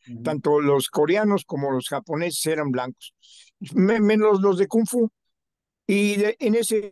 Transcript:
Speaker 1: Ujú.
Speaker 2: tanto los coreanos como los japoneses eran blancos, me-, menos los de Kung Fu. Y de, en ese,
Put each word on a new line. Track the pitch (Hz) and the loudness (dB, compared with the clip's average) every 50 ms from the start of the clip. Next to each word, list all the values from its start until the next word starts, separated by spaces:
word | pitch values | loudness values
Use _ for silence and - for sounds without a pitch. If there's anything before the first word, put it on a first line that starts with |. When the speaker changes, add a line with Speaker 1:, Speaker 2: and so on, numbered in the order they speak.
| _ | _
Speaker 1:
Ujú. | 127 120 113 117 | -18 -14 -8 -6
Speaker 2:
tanto | 156 151 143 - 147 147 147 | -6 -4 -2 0 2 2 2
los | 147 143 143 135 127 - | 2 2 2 2 0 -2
coreanos | - 156 151 151 180 208 214 208 202 190 - | 0 0 2 2 2 2 2 2 0 0 -2
como | - 170 139 143 139 | -6 -8 -4 -4 -2
los | 135 127 - | -2 -4 -4
japoneses | - 147 135 - - 151 156 170 175 147 - - | -4 -8 -8 -6 -6 -6 -4 -4 -6 -6 -4 -4
eran | 156 160 151 147 139 | -4 -2 -2 -2 -4
blancos, | 123 127 123 131 127 _ - - _ _ _ - - - - _ _ - 202 139 - | -4 -4 -6 -8 -12 _ -20 -20 _ _ _ -20 -20 -20 -20 _ _ -18 -14 -4 0
me-, | - 185 202 226 220 | 2 2 2 4 2
menos | 208 202 214 214 214 214 208 190 | 2 2 2 4 4 4 4 4
los | 196 202 185 | 2 2 2
de | 175 196 | 2 0
Kung | - - 226 226 | 0 0 0 0
Fu. | - - 247 226 220 _ _ _ _ _ _ _ _ _ _ _ _ _ _ - | 0 0 -2 -2 -2 _ _ _ _ _ _ _ _ _ _ _ _ _ _ -4
Y | - 196 202 208 208 208 | 0 0 2 2 2 2
de, | 202 208 214 - - | 2 0 0 0 0
en | 294 220 214 | 0 0 2
ese, | 233 226 - 226 214 202 202 | 0 0 0 -2 -2 -4 -6